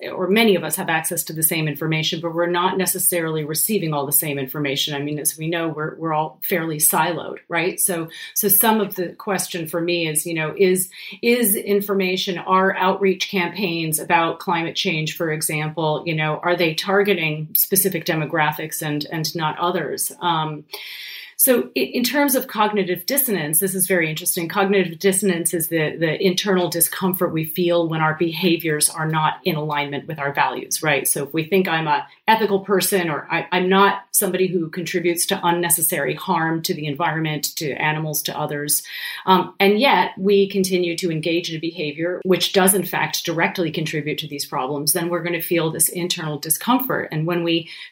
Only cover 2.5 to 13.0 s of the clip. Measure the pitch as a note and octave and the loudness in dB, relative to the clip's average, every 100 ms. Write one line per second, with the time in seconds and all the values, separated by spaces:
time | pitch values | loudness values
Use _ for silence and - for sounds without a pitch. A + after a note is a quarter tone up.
2.5 | F3 F3+ G3 F3+ F#3 - F3 D#3+ D#3 D3 | 2 0 0 0 0 0 0 0 -2 -4
3.5 | D#3 - G#3 D#3+ D3 C3+ D3 D#3 C#3 C3 | -2 0 0 0 -2 0 0 0 -4 -4
4.5 | D#3 D3 C#3 - C#3+ D3 D3+ - - D#3+ | -4 -2 -2 -2 -4 -4 -4 -4 -4 -4
5.5 | E3+ E3 D3+ D#3 - E3 D#3 D#3 - - | -2 -2 -4 -6 -6 -2 -2 -2 -6 -4
6.5 | F3 E3 D3+ - F3 E3 D#3+ - - - | -2 -2 0 2 2 2 -2 -6 -12 -4
7.5 | E3+ F3 - - E3+ D#3+ - - - G#3 | -2 -2 0 -2 -2 -4 -10 -8 -2 2
8.5 | - A3+ A3 F#3+ F#3 E3+ - - F#3 - | 4 6 4 2 -2 -6 -6 -4 -4 -2
9.5 | F3+ D#3+ E3+ E3+ F3 D#3+ D#3 F3 E3 D#3 | -6 -4 -2 0 0 0 -2 -2 -4 -4
10.5 | - F#3 F#3 - - - G3 A#3 A#3+ A3 | 4 4 4 0 -8 -16 -2 2 4 4
11.5 | A3+ G#3 G3+ G3+ G3 F#3 F#3 G3 E3+ - | 0 2 0 2 0 2 0 -2 -4 2
12.5 | F#3 F#3+ F#3+ F#3 F#3+ | 4 4 4 2 4